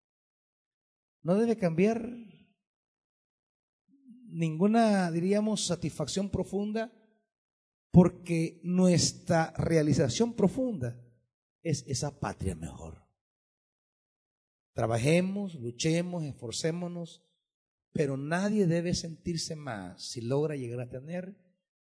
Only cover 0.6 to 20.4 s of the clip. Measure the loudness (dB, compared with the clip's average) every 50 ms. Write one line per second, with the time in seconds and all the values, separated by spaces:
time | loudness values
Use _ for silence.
0.6 | _ _ _ _ _ _ _ _ _ _ _ _ -2 0 2 2 2 2 0 0
1.6 | 0 -2 2 2 2 2 2 0 -4 -8 -12 -14 -16 -18 -20 -20 _ _ _ _
2.6 | _ _ _ _ _ _ _ _ _ _ _ _ _ _ _ _ _ _ _ _
3.6 | _ _ _ _ _ _ _ _ _ -20 -20 -20 -18 -12 -6 -4 -4 -2 0 0
4.6 | 2 4 4 4 4 4 4 2 2 0 0 0 0 0 2 2 2 0 -2 -2
5.6 | -2 -2 -4 -4 -4 -6 -6 -4 -6 -4 -4 -4 -4 -2 -2 -4 -4 -4 -4 -4
6.6 | -4 -2 -4 -4 -6 -6 -8 _ _ _ _ _ _ _ _ _ _ _ _ _
7.6 | _ _ _ _ _ _ 10 10 10 10 8 -2 -6 -2 0 0 0 0 -2 -6
8.6 | -6 -2 2 4 6 6 6 6 4 2 0 -4 -2 2 2 2 2 0 -2 -2
9.6 | 0 2 4 4 4 4 4 4 2 2 2 2 0 0 2 2 2 2 4 2
10.6 | -2 -2 -2 -4 -6 -8 -8 -10 -16 -20 _ _ _ _ _ _ _ _ _ _
11.6 | -6 -4 -4 -4 -4 -6 -6 -4 -4 -6 -6 -6 -8 -8 -8 -6 -6 -6 -6 -6
12.6 | -8 -12 -12 -12 -14 -16 -16 -18 _ _ _ _ _ _ _ _ _ _ _ _
13.6 | _ _ _ _ _ _ _ _ _ _ _ _ _ _ _ _ _ _ _ _
14.6 | _ _ -6 -4 -2 0 0 0 2 2 2 2 2 0 -2 -6 -6 -8 -10 -10
15.6 | -10 -10 -6 -4 -2 0 0 0 -2 -4 -6 -6 -6 -8 -8 -10 -10 -10 -8 -4
16.6 | -4 -4 -4 -4 -6 -8 -8 -10 -12 -12 -14 -20 _ _ _ _ _ _ _ _
17.6 | _ _ _ _ _ _ -2 -2 0 0 -2 -4 -4 -2 -2 -2 0 0 2 2
18.6 | 4 4 2 2 0 0 -2 -4 -4 -6 -10 -10 -6 -6 -4 -4 -6 -8 -8 -10
19.6 | -8 -8 -8 -8 -8 -10 -12 -14 -14 -12 -10 -6 -4 -2 0 0